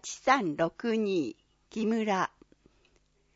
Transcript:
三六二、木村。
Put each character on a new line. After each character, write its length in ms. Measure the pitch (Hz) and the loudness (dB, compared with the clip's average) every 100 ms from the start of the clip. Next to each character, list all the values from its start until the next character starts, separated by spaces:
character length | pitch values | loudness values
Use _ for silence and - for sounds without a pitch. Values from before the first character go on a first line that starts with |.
| - | -6
三 440 | - - 269 185 147 | -4 2 2 2 0
六 400 | 165 - 233 226 | -2 -2 -2 0
二、 400 | 208 185 123 - _ _ _ | 2 0 -2 -8 _ _ _
木 140 | 220 220 | -4 0
村。 420 | 226 214 190 170 - - _ _ _ _ _ _ _ _ | 0 0 0 0 -6 -20 _ _ _ _ _ _ _ _